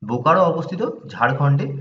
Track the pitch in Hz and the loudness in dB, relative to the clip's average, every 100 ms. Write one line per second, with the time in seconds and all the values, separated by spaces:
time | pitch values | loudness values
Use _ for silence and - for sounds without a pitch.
0 | 104 123 151 185 170 165 147 185 233 - | -6 0 2 4 4 0 -6 -6 -6 -6
1 | - - 123 135 143 139 139 - | -14 -2 0 2 2 2 0 -6